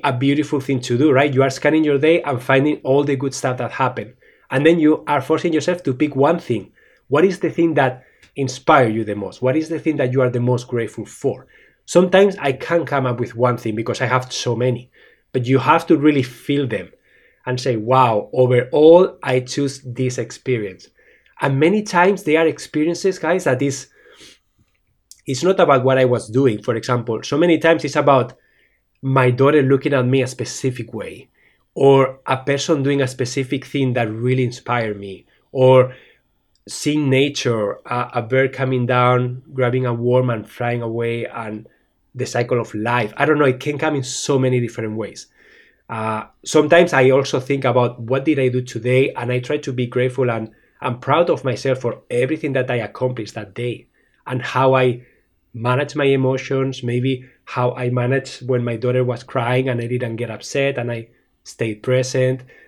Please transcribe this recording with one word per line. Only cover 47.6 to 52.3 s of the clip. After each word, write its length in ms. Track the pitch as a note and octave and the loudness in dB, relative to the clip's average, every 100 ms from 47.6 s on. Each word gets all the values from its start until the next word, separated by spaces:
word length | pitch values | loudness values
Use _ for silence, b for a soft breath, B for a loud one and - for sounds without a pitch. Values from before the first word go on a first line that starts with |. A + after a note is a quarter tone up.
about 360 | C3 B2 A#2+ - | 0 2 0 -2
what 240 | A#2 C3 | -4 -2
did 160 | C#3+ C#3+ | 0 0
I 80 | C3 | 0
do 120 | B2 | -2
today, 520 | B2 A#2 A#2+ B2+ C3+ | -6 -6 0 2 2
and 180 | - A#2+ | -2 -4
I 80 | B2 | -4
try 200 | B2 D3+ | -4 -6
to 140 | D3 | -6
be 140 | B2+ B2 | -6 -4
grateful 420 | B2 B2+ B2+ B2 | -2 -2 -2 -2
and, 220 | A2+ A2 b b b | -2 -6 b b b
and 200 | C3+ A#2+ | -8 -6
proud 300 | - D3 F3 | 0 2 2
of 140 | D3 | 0
myself 340 | C3 A#2+ C3+ B2+ | -4 -4 -2 -2
for 220 | A#2+ - - | -4 -8 -6
everything 440 | A#2+ C3 | -2 -2